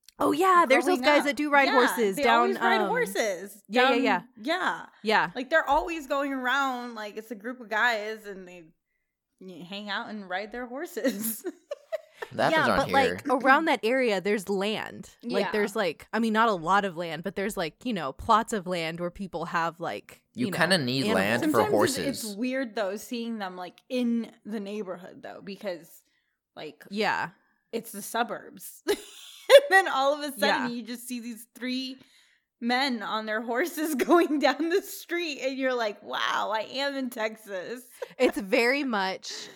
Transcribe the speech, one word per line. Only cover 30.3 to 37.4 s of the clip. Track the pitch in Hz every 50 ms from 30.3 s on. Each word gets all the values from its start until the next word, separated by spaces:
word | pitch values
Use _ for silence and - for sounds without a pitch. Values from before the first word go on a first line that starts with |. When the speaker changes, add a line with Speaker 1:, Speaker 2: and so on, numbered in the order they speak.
| -
Speaker 2:
sudden, | 208 285
Speaker 1:
Yeah. | 285 294 - - 240
Speaker 2:
you | 240 247 220
just | 220 247 233 -
see | - 247 240
these | 220 240 226 214 - - -
three | 226 233 254 254 254 262 262 262 262 - _ _ _ _ _ _ _ _ _ _ _
men | 240 233 247 254 269 285 247 220 202
on | 170 202 220 214
their | 220 214 220
horses | 240 233 233 247 349 311 269 302 311 330 311
<laughs> | 247 370 -
going | 339 339 349 339 294 285
down | 277 262 262 269 320 330
the | 339 403
street, | - - - - - - 330 349 349 320 277 233
and | 240 269 277
you're | 262 269 262 254
like, | 247 226 214 202 - -
"Wow, | 214 254 - 226 - - - 202 196 214
I | 220 214 - -
am | 262 277 285 277
in | 269 262 240
Texas." | - 233 214 220 220 208